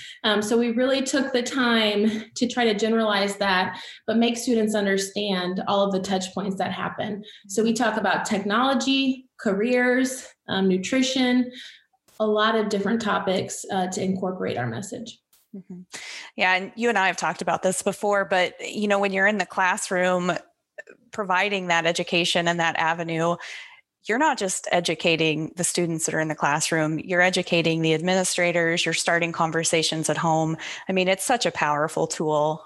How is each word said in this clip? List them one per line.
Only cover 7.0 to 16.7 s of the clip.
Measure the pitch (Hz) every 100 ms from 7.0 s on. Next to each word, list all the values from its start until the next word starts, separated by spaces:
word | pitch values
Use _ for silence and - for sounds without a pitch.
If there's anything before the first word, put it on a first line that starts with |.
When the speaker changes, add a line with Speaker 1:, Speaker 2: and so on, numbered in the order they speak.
| - 202 - - -
Speaker 1:
So | -
we | 226
talk | 226 226 214
about | 202 156 -
technology, | 214 202 214 262 254 269 269 269 262 - -
careers, | 226 190 233 247 247 247 262 - - - -
um, | 190 190
nutrition, | 185 185 262 254 269 247 254 247 - - - _ _ _ -
a | 214
lot | 214 220 220
of | 208
different | 202 196 233
topics, | 208 185 185 190 190 - -
uh, | 190 180
to | -
incorporate | 190 190 185 185 190 -
our | 165
message. | 226 190 - 226 - _ _ _ 202
Speaker 2:
Mm-hmm. | - 180 185 - - - - -
Yeah. | 185 185
And | 190